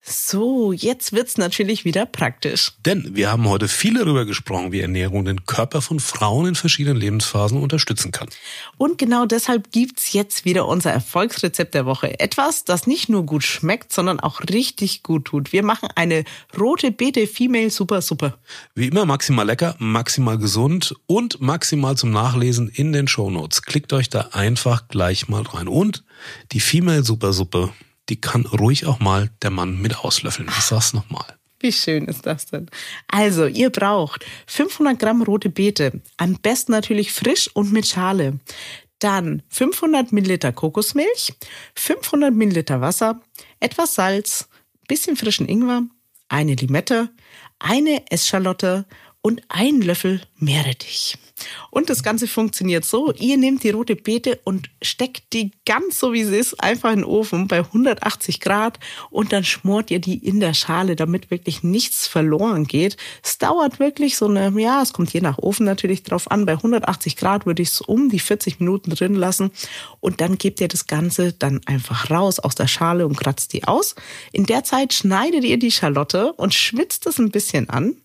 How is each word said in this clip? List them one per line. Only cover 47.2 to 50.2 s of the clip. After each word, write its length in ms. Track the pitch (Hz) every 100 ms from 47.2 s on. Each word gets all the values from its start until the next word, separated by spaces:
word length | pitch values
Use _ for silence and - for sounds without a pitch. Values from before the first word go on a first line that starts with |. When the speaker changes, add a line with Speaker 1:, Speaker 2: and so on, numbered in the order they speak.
| _ - - _
Speaker 1:
eine 520 | - 254 311 285 -
Essschalotte 760 | 165 - 190 185 185 190 185 196 - - _
und 200 | 214 233 _
ein 340 | 170 247 294
Löffel 400 | 185 175 185 190